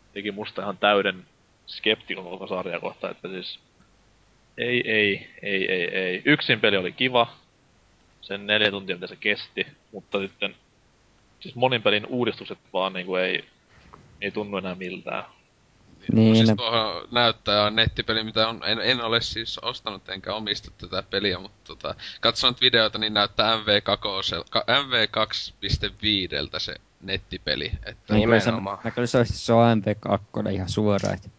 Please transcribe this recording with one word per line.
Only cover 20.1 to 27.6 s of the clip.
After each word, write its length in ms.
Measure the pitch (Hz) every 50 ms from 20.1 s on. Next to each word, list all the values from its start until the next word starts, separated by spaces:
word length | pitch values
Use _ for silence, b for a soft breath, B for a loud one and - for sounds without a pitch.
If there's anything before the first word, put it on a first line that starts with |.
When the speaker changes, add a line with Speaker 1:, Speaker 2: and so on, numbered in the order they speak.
| 95 98 92 92 101
Speaker 3:
omista 360 | 107 110 104 101 - - - - -
tätä 240 | - 90 - 92 - -
peliä, 280 | - 98 101 101 87 87
mutta 200 | 95 - _ _ _ - 87
tota, 180 | - - 73 - - B B B B
katson 300 | - - - - - 127
nyt 100 | 123 -
videoita, 380 | 127 127 120 117 110 107 107 107
niin 160 | 110 107 107
näyttää 420 | 104 101 101 - - 110 107 113
M 100 | 110 107
V 140 | 107 104 104 -
kakosel-, 640 | - 104 - - 107 98 95 95 - 92 85 - -
ka-, 140 | - 110 - - 120 139 143
M 40 | 135
V 180 | 127 117 110 -
kaksi 440 | - 110 107 - - - - - - -
piste 300 | - 98 - - 110 101 92 - 107
viideltä 560 | 107 107 98 92 85 - 69 73 71 - 82
se 160 | - - - - _ _ _ _
nettipeli, 720 | - 92 95 95 - - - 90 - - 69 64